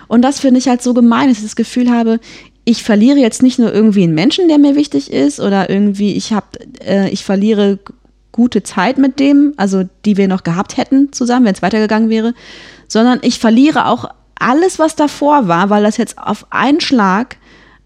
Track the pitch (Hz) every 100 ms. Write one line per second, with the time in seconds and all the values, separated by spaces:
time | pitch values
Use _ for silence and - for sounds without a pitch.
0 | - 233 254 285 277 254 254 247 247 247
1 | 233 233 277 214 214 - 226 - 247 233
2 | 226 226 - - - _ - 226 - 208
3 | 233 285 233 - 254 247 220 - 220 202
4 | 170 156 214 - 349 294 285 285 294 285
5 | 277 - 285 - 202 196 185 196 208 196
6 | 202 - - 208 - - - - - 196
7 | 190 - - 196 208 208 202 196 - -
8 | _ _ _ - 240 220 - 208 185 269
9 | 269 269 277 285 285 294 202 190 185 _
10 | 214 202 196 185 - 170 208 - - 269
11 | 277 - 240 247 233 190 262 226 214 214
12 | 226 220 220 240 - - - - - 214
13 | 240 247 - - 226 226 294 254 - 233
14 | - - _ - 220 277 370 - 320 -
15 | 294 - 285 294 196 170 196 208 208 220
16 | 214 - - 214 - - 220 302 - 254
17 | 196 190 254 - _ - _ _